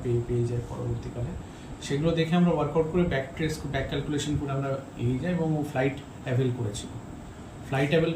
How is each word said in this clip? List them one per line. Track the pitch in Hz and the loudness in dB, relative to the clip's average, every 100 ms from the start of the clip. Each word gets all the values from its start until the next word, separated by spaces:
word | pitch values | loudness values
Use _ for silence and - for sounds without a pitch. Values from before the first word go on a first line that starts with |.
পেয়ে, | 123 120 120 | 0 0 2
পেয়ে | 120 117 | 0 0
যাই | 120 - | -2 -4
পরবর্তীকালে। | 127 120 117 127 117 135 - - - - - | -6 -4 -4 -6 -6 -4 -6 -10 -12 -12 -10
সেগুলো | - 143 165 | -2 2 4
দেখে | 165 160 175 | 4 4 6
আমরা | 175 | 6
ওয়ার্কআউট | 151 147 165 160 | 4 4 2 2
করে | 180 | 2
ব্যাক | 175 135 - - | 2 2 -2 -2
ট্রেস, | 156 - 143 | -2 -2 -2
ব্যাক | 131 131 | -2 -2
ক্যালকুলেশন | 143 143 147 147 143 | -2 -2 -2 0 0
করে | 139 | 0
আমরা | 135 135 135 - - | 0 0 -2 -6 -2
এগিয়ে | 120 131 | 0 2
যাই, | 170 | 2
এবং | 170 160 151 | 2 2 2
ও | 139 | 0
ফ্লাইট | 131 139 - - - | 2 0 0 -8 -10
অ্যাভেল | - 127 131 120 | 0 2 2 0
করেছিল। | 107 - - - - - - - - - - | -2 -4 -8 -10 -12 -12 -14 -14 -14 -12 -4
ফ্লাইট | 135 143 | 0 4
অ্যাভেল | 170 165 | 4 4